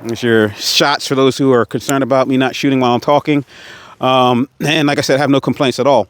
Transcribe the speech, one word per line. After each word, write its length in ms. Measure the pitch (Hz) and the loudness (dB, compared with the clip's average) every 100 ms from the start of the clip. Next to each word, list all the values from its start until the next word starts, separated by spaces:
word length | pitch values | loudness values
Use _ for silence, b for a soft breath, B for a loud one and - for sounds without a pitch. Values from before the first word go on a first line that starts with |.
There's 220 | 113 113 | -8 -4
your 260 | 120 113 107 | 2 2 2
shots 540 | 104 - - 151 143 - | -2 -4 0 0 -2 -2
for 80 | |
those 220 | 131 135 - | 0 0 0
who 140 | 135 | 2
are 140 | 123 | 2
concerned 380 | 113 127 - 139 | 0 -6 -4 -4
about 240 | 127 131 127 | 0 0 0
me 100 | 131 | 0
not 180 | 131 | -2
shooting 240 | - 143 131 | -2 -2 0
while 140 | 123 | 0
I'm 80 | 120 | 0
talking. 420 | - 147 - 147 135 B B B B B | 0 0 0 -2 -4 B B B B B
Um, 480 | 127 131 123 123 135 _ | -2 2 2 2 -2 _
and 260 | 147 156 143 | -2 0 0
like 100 | 143 | -2
I 40 | |
said, 160 | 139 135 | 0 0
I 20 | |
have 100 | 143 | 2
no 120 | 139 | 0
complaints 380 | - 127 135 113 | 0 -2 -2 0
at 80 | 131 | 2
all. 200 | 131 | 2